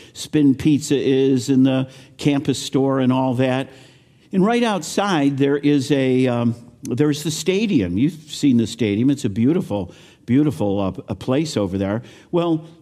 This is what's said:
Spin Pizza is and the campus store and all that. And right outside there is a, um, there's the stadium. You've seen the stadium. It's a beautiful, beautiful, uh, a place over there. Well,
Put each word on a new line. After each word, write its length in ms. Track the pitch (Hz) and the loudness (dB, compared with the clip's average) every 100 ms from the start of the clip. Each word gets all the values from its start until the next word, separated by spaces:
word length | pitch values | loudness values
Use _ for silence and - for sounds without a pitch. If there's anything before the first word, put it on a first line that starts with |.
| - | -20
Spin 440 | - - 156 143 127 | -18 -4 2 2 2
Pizza 400 | 156 135 - 135 | 2 0 0 0
is 520 | 131 135 135 131 117 | 2 2 2 0 2
and 160 | 131 | 2
the 240 | 135 131 135 - - - | 4 2 -4 -10 -20 -4
campus 420 | 147 139 143 123 | -2 0 -2 -4
store 380 | - 139 135 135 | -2 0 0 2
and 140 | 127 | 2
all 220 | 131 131 | 2 0
that. 340 | 123 131 127 131 - - _ _ _ _ | 0 0 0 -4 -14 -20 _ _ _ _
And 120 | 190 | 0
right 180 | 202 240 | 2 2
outside 760 | 233 190 - - 202 165 139 135 | 0 -2 -4 -2 0 2 0 2
there 180 | 139 143 | 0 2
is 360 | 143 147 127 | 2 0 2
a, 340 | 139 131 127 127 | 0 2 2 0
um, 300 | 120 117 113 - - | 0 -2 -2 -10 -14
there's 400 | - 120 151 147 | -6 0 0 0
the 80 | 165 | -4
stadium. 640 | 156 180 190 226 143 87 95 | -4 -2 0 0 0 0 0
You've 180 | 143 | -2
seen 420 | - - - 147 120 | -2 -14 -2 2 2
the 100 | 107 | 0
stadium. 420 | - 110 101 131 | -2 -2 0 0
It's 160 | 139 | 0
a 40 | 120 | -4
beautiful, 640 | 101 123 180 - 101 95 - - _ - | 0 0 0 -2 -6 -6 -12 -20 _ -2
beautiful, 540 | 131 151 - 104 101 | 2 2 0 -2 0
uh, 120 | 95 - - | -2 -6 -10
a 60 | |
place 420 | 101 - 135 160 107 | -8 -2 -2 -2 -2
over 220 | 98 95 | -2 -2
there. 240 | 98 113 - - - | -4 -4 -8 -20 -4
Well, 340 | 175 170 160 - - | -2 0 -2 -6 -20